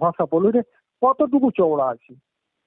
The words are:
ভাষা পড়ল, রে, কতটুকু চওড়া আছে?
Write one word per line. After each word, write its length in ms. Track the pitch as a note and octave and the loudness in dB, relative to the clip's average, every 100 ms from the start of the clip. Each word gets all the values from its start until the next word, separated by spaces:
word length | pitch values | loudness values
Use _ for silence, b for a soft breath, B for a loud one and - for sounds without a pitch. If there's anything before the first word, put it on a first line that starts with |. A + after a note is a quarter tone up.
ভাষা 220 | E3+ E3+ D#3+ | -4 -4 -2
পড়ল, 140 | E3 G3+ | 0 2
রে, 100 | A#3+ A#3 _ _ - | 0 -4 _ _ -2
কতটুকু 460 | B3+ C4+ D4 C4+ B3+ - | 0 0 0 0 0 0
চওড়া 260 | E3 D3+ C3 | 0 0 -4
আছে? 200 | A#2 _ B2+ _ _ _ _ | -6 _ -20 _ _ _ _